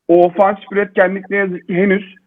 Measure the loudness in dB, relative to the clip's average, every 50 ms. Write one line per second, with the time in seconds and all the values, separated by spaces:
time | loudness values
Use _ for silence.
0 | _ 2 4 4 4 2 2 0 0 0 0 -4 -10 -8 -4 -4 -4 -4 0 0
1 | 0 0 0 -6 -8 -6 -4 -4 -4 -4 -6 -10 -10 -6 -2 -2 0 0 0 -2
2 | -4 -10 -20 _ _